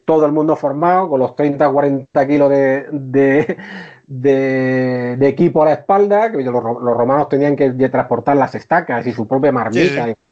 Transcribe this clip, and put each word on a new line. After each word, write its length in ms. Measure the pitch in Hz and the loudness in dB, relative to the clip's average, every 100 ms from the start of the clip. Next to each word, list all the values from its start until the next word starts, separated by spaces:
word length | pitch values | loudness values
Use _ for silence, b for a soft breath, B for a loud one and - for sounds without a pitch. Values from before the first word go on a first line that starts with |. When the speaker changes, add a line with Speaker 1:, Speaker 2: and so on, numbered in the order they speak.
| - | 0
Speaker 1:
todo 200 | 160 151 | 2 2
el 40 | |
mundo 240 | 151 156 151 | 0 0 -2
formado, 540 | 143 143 170 180 185 | -2 -2 0 0 0
con 100 | 135 | 0
los 160 | 123 - | -2 0
treinta, 320 | 147 143 147 | -2 2 0
cuarenta 560 | 139 143 139 131 151 135 | 2 0 -2 -4 -2 0
kilos 240 | 147 143 | 2 2
de, 340 | 139 135 135 135 | 2 2 0 -4
de, 680 | 147 131 135 139 139 156 175 B B B B - | -10 -4 2 2 2 0 -4 B B B B -16
de, 1080 | 131 135 135 135 131 131 131 127 123 123 123 | -4 0 2 0 0 0 0 -2 -2 -4 0
de 100 | 139 | 0
equipo 360 | 139 170 160 | 2 2 4
a 20 | 151 | 2
la 80 | |
espalda, 580 | 147 - 196 202 202 226 | 2 0 2 2 2 0
que 60 | 170 | -2
los 100 | 127 123 | -2 -2
ro-, 160 | 113 120 | -2 -4
los 160 | 123 117 | -2 0
romanos 320 | 120 143 143 | 2 2 0
tenían 260 | 139 143 139 | 0 0 2
que 160 | 139 | 0
de 180 | 127 131 | 0 -2
transportar 480 | 127 123 117 - 143 | 0 -2 -2 0 0
las 160 | 127 110 | 0 -4
estacas 500 | - 170 170 135 123 | -2 -2 -2 -4 -4
y 40 | |
su 160 | 113 110 | -6 -2
propia 240 | 135 143 | 0 0
marmita 540 | 127 110 117 170 139 117 | 0 -2 0 0 0 -6
Speaker 2:
Sí, 60 | |
sí. 60 | 110 _ | -8 _